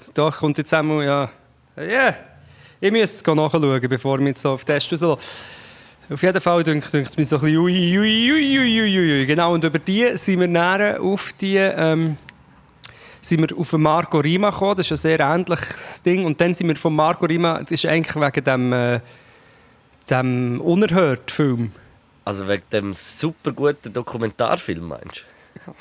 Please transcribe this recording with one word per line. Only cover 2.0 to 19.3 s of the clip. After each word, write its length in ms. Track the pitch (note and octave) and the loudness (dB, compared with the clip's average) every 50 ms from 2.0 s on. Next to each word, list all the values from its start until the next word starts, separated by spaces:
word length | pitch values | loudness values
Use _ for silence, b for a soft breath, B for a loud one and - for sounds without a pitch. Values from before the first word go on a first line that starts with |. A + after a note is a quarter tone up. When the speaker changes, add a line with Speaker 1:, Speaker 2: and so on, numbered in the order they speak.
| C4+ A3+ - - - - - B B B B B B B B B | 2 2 0 -2 -10 -20 -20 B B B B B B B B B
Speaker 1:
ich 120 | - G3 G#3+ | 0 2 2
müsste 360 | A#3 G#3+ - - - - - | 2 0 0 -2 -2 0 2
es 60 | D#3 | 2
nachschauen, 540 | D3+ D#3 D3+ - E3 D3 C#3 C3+ B2+ A#2+ B2 | 2 2 2 2 2 2 2 2 2 0 -2
bevor 280 | C3 B2 - C#3 C3+ C3 | -2 -2 0 -2 0 2
wir 80 | C#3 C#3 | 2 0
jetzt 160 | C3 - - | 0 -2 -2
so 80 | C#3+ | -2
auf 120 | C3+ B2+ - | -2 -2 -2
den 120 | - D3+ | -2 -2
Test 180 | C#3 - - F3+ | -2 0 -2 -4
rauslassen. 500 | D3 E3 E3+ D3 B B B B B B B B B B B B B B B B B B - | 0 0 0 0 B B B B B B B B B B B B B B B B B B -12
Auf 120 | C#3+ C#3+ - | -6 0 0
jeden 160 | F#3 F3+ F#3 | 2 2 2
Fall 240 | - F3 F3 F3 E3 | 2 2 2 2 2
dünkt, 300 | D#3+ D#3 D3+ - - - | 2 0 -2 -2 -2 -2
dünkt 160 | D3 C#3 - | -2 -2 -2
es 80 | - - | -2 -2
mich 100 | D3+ B2+ | 0 0
so 80 | D#3 | 0
ein 60 | C#3 | 0
bisschen, 160 | C3 D#3 D#3 D#3+ | 2 2 2 2
ui, 400 | F3 F3+ F3+ F#3 F3 F3 F3+ G3 | 2 2 2 2 2 2 2 2
ui, 320 | G#3 G#3+ G#3+ A3 A#3 B3 | 2 2 2 2 2 2
ui, 280 | D4+ D#4 C#4+ C#4 C#4 C#4 | 2 2 2 2 2 2
ui, 200 | C4 A#3+ A3 A3+ | 2 2 2 2
ui, 160 | A3 G#3 F#3+ F#3+ | 2 2 2 2
ui, 140 | F3 D#3+ D3 C#3 | 2 2 2 2
ui. 60 | C3+ | 2
Genau, 280 | C3 D3+ E3 E3+ E3+ F3 | 2 2 2 2 2 2
und 100 | E3 D#3 | 2 0
über 140 | D#3+ D3 D#3+ | 0 -2 -2
die 360 | - - F#3+ G#3+ A#3+ A#3+ - | -2 0 0 2 2 2 0
sind 240 | F3+ - - F#3+ F3+ | 0 0 0 2 2
wir 80 | F3+ F3 | 2 2
näher 540 | F3 E3+ E3+ F3+ F#3+ G3+ G#3 G#3 - - | 2 2 2 2 2 2 0 0 -2 -2
auf 320 | - F#3 G3 F#3+ - - - - | 0 -2 -2 -2 -4 -10 -8 -6
die, 160 | G3 F#3+ G3 G3 | -4 0 2 2
ähm, 580 | F#3+ F#3+ - E3 D#3+ D#3+ D#3+ D#3+ E3 D#3+ D3+ - - - - _ - - - - - _ _ - B B B B B B B B | 2 2 0 0 0 2 2 2 0 -2 -2 -6 -10 -20 -20 _ -20 -20 -20 -20 -20 _ _ -20 B B B B B B B B
sind 200 | B - E3+ D#3 D#3+ D#3 | B -2 0 2 2 0
wir 80 | - - | 0 -4
auf 140 | E3 - | -4 -2
den 100 | - D#3 | 2 2
Marco 380 | D#3 D3+ D#3 E3+ F3 - - D#3 | 4 4 4 2 0 0 0 0
Rima 320 | C#3 D#3 E3+ F#3 G#3 G#3 | 2 2 2 2 2 0
gekommen. 240 | - - G3 G3 G3+ | 0 0 0 0 0
Das 100 | F#3+ E3+ | 0 -2
ist 60 | - | -2
ein 60 | D#3+ C#3 | -4 -2
sehr 220 | - D#3+ D#3+ D#3 | 0 0 2 2
ähnliches 800 | D3 C#3 D#3+ F3 F#3 F3+ E3+ - - - - - - - - - - | 2 2 2 0 0 -2 -4 -4 -4 -8 -10 -10 -10 -12 -12 -4 0
Ding. 220 | F3 F3+ F#3+ F#3+ | 0 0 2 0
Und 140 | D#3+ D3 - | -2 0 2
dann 140 | F3 F3 F3 | 2 0 2
sind 140 | - F3+ E3 | 0 0 -2
wir 80 | D#3 | -2
von 200 | - - E3 D3+ | 0 0 0 2
Marco 300 | D#3 D#3 D#3+ F3 - F#3 | 2 2 2 2 0 0
Rima, 320 | D#3+ E3 E3+ E3+ E3+ D#3+ - | 0 0 2 2 0 0 -2
das 120 | C#3+ - | -4 -4
ist 160 | E3 D#3+ - E3 | -2 -2 0 2
eigentlich 280 | D#3 E3 D#3 - - | 2 0 0 -2 -2
wegen 280 | D3+ D3 C#3 - D#3 C3 | 0 0 0 0 0 0
dem, 280 | C#3 C3 B2+ B2+ B2 B2 | 2 0 2 2 0 0
äh, 260 | B2 B2 A#2+ A#2+ A#2+ b b b b b b | 2 2 0 0 -2 b b b b b b